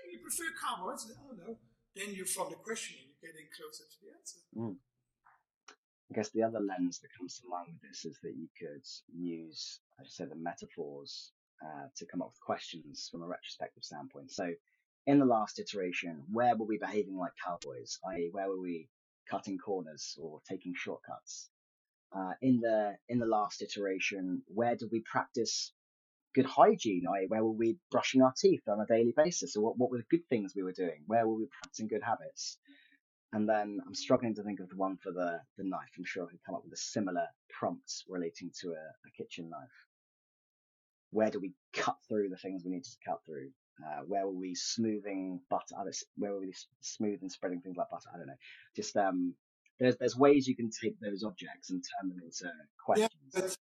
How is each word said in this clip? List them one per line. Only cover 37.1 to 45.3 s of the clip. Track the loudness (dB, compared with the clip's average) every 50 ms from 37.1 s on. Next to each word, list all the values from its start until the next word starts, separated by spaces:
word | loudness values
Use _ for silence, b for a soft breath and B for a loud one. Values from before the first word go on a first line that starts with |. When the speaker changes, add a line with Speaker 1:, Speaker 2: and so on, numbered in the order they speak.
| 0 -2 -2 -2 -6 _ _ -14 -8 -4
Speaker 2:
prompt | -2 -2 -2 -4 _ -12 -12 -10 -10 -6
relating | -4 -4 -4 -4 -4 -6 -12 -12 -10 -8
to | -8 -6
a, |
a | -6 -6 -10 -14 -16 _ -20 -20 _
kitchen | -12 -12 -10 -10 -12 -12 -10
knife. | -10 -12 -12 -14 _ -20 -20 _ _ _ _ _ _ _ _ _ _ _ _ _ _ _ _ _ _ _ _ _ _ _ _ -2
Where | 2 2 2 4
do | 2 -2
we | -6 -6 -10 _ _ -8
cut | -4 -2 -2 -2 -2 _ _ -2
through | 0 0 0 0
the | -2
things | -6 -8 -8 -6 -6 -4
we | -4
needed | -4 -4 -6
to | -10 -16 _ -6 -6
cut | -6 -6 -8
through? | -10 -10 -10 -10 -12 -16 _ _ _ _ -14 -10
Uh, | -8 -8 -8 -6
where | -2 -2 0 0
were | -2 -2 -4
we | -4 -4 -4
smoothing | -4 -4 -4 -2 0 0 0 0 0 -4 -4 -4 -4 -4 -4